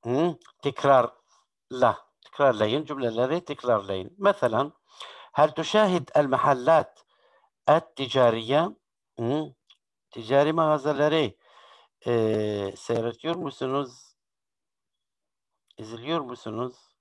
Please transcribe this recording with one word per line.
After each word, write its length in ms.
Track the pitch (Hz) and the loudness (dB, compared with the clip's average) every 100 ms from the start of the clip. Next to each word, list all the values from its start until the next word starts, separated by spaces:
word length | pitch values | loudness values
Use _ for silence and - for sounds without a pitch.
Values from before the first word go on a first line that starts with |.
| 117 | -2
هم؟ 320 | 127 170 170 - _ | -2 -2 -4 -18 _
تكرار 420 | 143 - 139 135 117 _ _ _ _ _ _ | -8 -2 4 4 2 _ _ _ _ _ _
لا، 240 | 127 123 101 _ _ | 0 0 0 _ _
تكرار 300 | _ - 139 | _ 0 2
لين، 300 | 107 107 127 | 4 0 0
جملة 260 | 147 139 123 | -4 -4 -4
لري، 300 | 113 127 165 | -2 -2 -2
تكرار 400 | 175 147 123 110 | -6 -8 0 0
لين. 280 | 98 95 92 196 | 0 -8 -8 _
مثلًا، 540 | 196 196 123 110 143 _ _ - - - - | -2 0 0 0 -4 _ _ -20 -20 -20 -10
هل 160 | - 156 | 0 0
تشاهد 600 | 151 160 214 214 180 131 151 | 0 -2 2 2 2 0 0
المحلات 840 | 147 131 143 135 123 160 - _ _ _ _ _ _ _ - | 2 2 2 2 4 4 2 _ _ _ _ _ _ _ 2
التجارية؟ 1080 | 156 - - 135 135 123 113 113 139 175 214 _ _ _ - | 2 2 -8 -2 4 4 4 0 0 0 -6 _ _ _ -8
هم؟ 360 | 117 147 151 135 _ _ _ _ _ | -4 -4 -6 _ _ _ _ _ _
تجاري 400 | - 110 139 147 | -16 0 2 2
مغازة 400 | 160 156 151 139 | 2 0 0 -2
لري. 440 | 143 147 160 127 - _ _ _ _ _ _ - | 0 0 2 -2 -6 _ _ _ _ _ _ -2
Ee, 680 | 120 110 107 107 104 98 - | 0 0 0 -2 -4 -6 -10
seyrediyor 600 | - 117 117 113 156 180 | -6 -4 -4 -6 -8 -6
musunuz? 800 | 160 - 135 135 135 123 _ _ _ _ _ _ _ _ _ _ _ _ _ _ _ _ _ _ | -8 -8 -6 -4 -6 -12 _ _ _ _ _ _ _ _ _ _ _ _ _ _ _ _ _ _
İzliyor 420 | 110 113 127 165 | -16 -14 -8 -8
musunuz? 760 | 131 123 - 107 127 123 _ _ | -8 -14 -12 -8 -10 -12 _ _